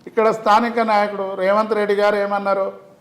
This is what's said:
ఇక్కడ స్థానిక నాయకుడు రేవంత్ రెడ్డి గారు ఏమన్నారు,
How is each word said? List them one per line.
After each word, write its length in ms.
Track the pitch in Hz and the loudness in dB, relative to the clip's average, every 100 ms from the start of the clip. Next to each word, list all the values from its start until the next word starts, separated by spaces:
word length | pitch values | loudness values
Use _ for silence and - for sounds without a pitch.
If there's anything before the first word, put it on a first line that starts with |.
| - | -8
ఇక్కడ 220 | - 220 | 0 0
స్థానిక 500 | 220 214 214 233 233 | 0 2 2 2 -2
నాయకుడు 560 | 220 208 208 196 190 190 | 0 2 0 -4 -6 -2
రేవంత్ 380 | 185 208 214 | 0 2 2
రెడ్డి 220 | 214 202 202 | 0 0 2
గారు 200 | 208 208 | 2 0
ఏమన్నారు, 580 | 202 202 196 196 190 - - - | -2 -2 -2 -2 -4 -8 -20 -20